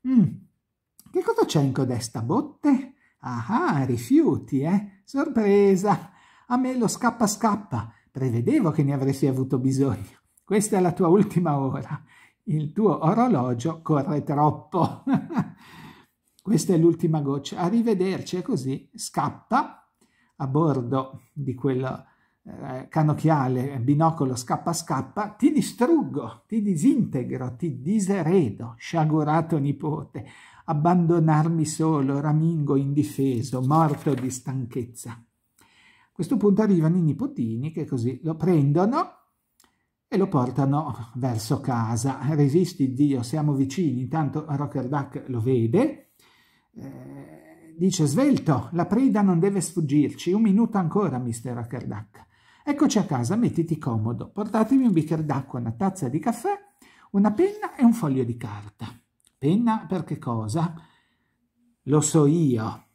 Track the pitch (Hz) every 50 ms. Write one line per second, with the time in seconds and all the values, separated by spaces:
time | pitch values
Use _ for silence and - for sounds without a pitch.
0 | - 254 262 233 180 - - - - _ _ _ _ _ _ _ _ _ _ -
1 | _ - - 349 349 - 453 - 381 - - 160 139 135 123 143 131 120 123 113
2 | - - _ - 110 120 170 247 - - - _ - 294 269 - - - _ _
3 | _ _ _ _ - 127 123 117 113 - 214 247 - - 180 139 135 127 123 117
4 | - - 175 320 320 208 139 110 - - 147 131 139 160 196 208 214 - - _
5 | _ - - 269 311 311 262 226 214 202 202 202 202 196 190 175 196 208 185 -
6 | - - _ _ _ _ _ _ _ - 240 254 254 254 254 254 233 185 - -
7 | - 233 233 - 226 202 - - - 220 202 - - - - 110 - 113 - _
8 | _ _ _ 127 131 131 113 120 120 202 285 320 214 160 147 - 143 139 143 135
9 | 135 135 135 - - 139 127 131 131 127 147 127 123 131 131 131 139 135 110 101
10 | - - - _ _ _ _ _ _ _ 190 214 208 - 226 190 185 175 175 -
11 | 190 160 175 214 190 - - - 180 160 143 139 135 131 - - - - 151 -
12 | - _ - - - _ _ _ _ - 147 156 147 151 - 202 220 196 147 -
13 | 160 156 208 220 247 254 202 135 123 127 123 113 - 160 160 - - - 156 143
14 | 135 143 147 143 - - 147 143 151 151 - - - - - 175 160 - - -
15 | - 269 269 - - - 339 240 - - - _ - - - - - - - -
16 | _ _ _ _ _ _ _ _ _ 185 220 - - - 185 160 165 170 160 165
17 | - 165 160 156 143 135 139 139 - - - - 170 175 220 233 220 233 214 180
18 | 180 190 180 135 - - - 185 170 - 240 143 127 131 135 - - _ _ 226
19 | - - - - - 120 - - _ _ 220 269 302 - - - _ _ _ _
20 | _ _ _ _ _ _ _ - 143 135 131 151 170 156 135 127 120 120 135 135
21 | 131 - - 117 _ _ _ 151 135 131 120 123 - 139 131 127 131 131 - -
22 | - _ _ _ _ _ _ _ _ - - 120 139 147 127 131 - - - 156
23 | 156 151 143 - - 156 160 147 131 127 127 127 123 - 139 131 117 135 147 147
24 | 165 160 160 - 143 131 127 - - - 156 - - 170 165 160 - - 151 135
25 | - - - 208 214 208 - _ - 302 311 269 170 - - - 240 285 339 302
26 | 208 135 131 143 - 110 - - _ _ 214 226 208 202 185 147 160 269 320 262
27 | - - - 131 123 123 131 127 127 123 - - 170 170 127 120 123 165 214 220
28 | 190 175 202 196 156 151 185 196 151 107 98 - 117 117 - - - - - 165
29 | 156 156 151 156 151 151 156 165 160 160 170 151 135 143 139 - - 151 151 156
30 | - - _ - - - - - - - - - _ - 165 147 151 175 180 180
31 | 170 160 170 170 156 160 151 151 156 165 170 160 151 147 - - 160 160 160 143
32 | 135 135 139 143 143 151 151 156 160 165 170 156 143 143 143 135 139 139 143 147
33 | 143 - - - 135 135 123 113 113 - 127 127 127 131 151 160 165 151 147 -
34 | - 160 135 120 123 127 - - - 151 131 135 123 113 - 135 117 120 117 -
35 | - 117 107 - - _ _ _ _ _ _ _ _ _ _ _ _ _ _ _
36 | _ _ _ - 160 170 269 202 208 208 196 202 220 202 196 165 156 160 175 185
37 | 165 151 135 160 254 277 - - 123 113 113 117 135 160 160 170 147 - 143 123
38 | 113 123 131 - - 156 160 160 160 185 180 156 139 143 147 170 185 220 269 320
39 | 381 - - _ _ _ _ _ _ _ _ _ _ _ _ _ _ _ _ _
40 | _ _ - 190 190 190 - 139 123 123 131 147 139 135 143 147 160 147 120 -
41 | - - - 127 123 131 117 107 - - 147 123 - - 127 117 113 113 117 107
42 | 123 135 131 - 127 135 160 147 147 135 135 180 185 170 - - 139 127 123 127
43 | 147 147 139 127 117 - - 156 147 151 143 135 135 135 - 190 180 147 123 123
44 | 131 117 160 160 151 135 - 151 156 - 143 135 147 - - 139 123 123 147 147
45 | 135 - - 143 - - 123 117 110 127 131 120 113 113 120 196 269 311 - -
46 | _ _ _ _ _ _ _ _ _ _ _ _ _ _ _ - 123 139 139 131
47 | 131 135 139 139 - 156 156 - - - - - - - - 165 175 190 - -
48 | 156 135 135 233 269 294 247 - - - 139 117 - - 170 170 170 170 202 233
49 | 269 262 196 214 202 190 175 165 175 202 202 190 - - - 170 156 131 139 151
50 | 139 120 - - - 175 185 214 226 214 190 214 233 226 220 196 180 151 - 202
51 | 208 160 139 123 127 120 117 - - 127 120 123 120 - - 120 - 131 113 104
52 | - _ _ - - _ _ _ _ _ _ _ _ 294 285 285 311 - - 214
53 | - - 147 123 120 117 190 233 240 151 - - 170 - 165 - - 139 113 110
54 | 104 113 120 117 - - _ 202 214 - - 220 220 220 269 269 262 233 180 160
55 | 151 - 170 156 156 147 131 135 131 - - 123 120 117 113 - 196 190 190 -
56 | 143 120 135 160 - 240 233 - - 403 403 403 - _ _ _ _ _ _ _
57 | _ _ - 196 202 214 208 214 359 403 415 415 415 349 - - 262 233 226 -
58 | 165 147 131 131 127 117 113 - - - 104 101 104 107 _ _ 117 110 - -
59 | _ _ _ _ _ _ _ _ 135 143 185 220 240 233 220 220 226 156 190 180
60 | - - 151 - - 127 117 113 110 107 113 165 165 175 - - - _ _ _
61 | _ _ _ _ _ _ _ _ _ _ _ _ _ _ _ _ _ 131 139 151
62 | 147 - - 160 147 143 156 170 165 135 123 113 110 98 - - _ _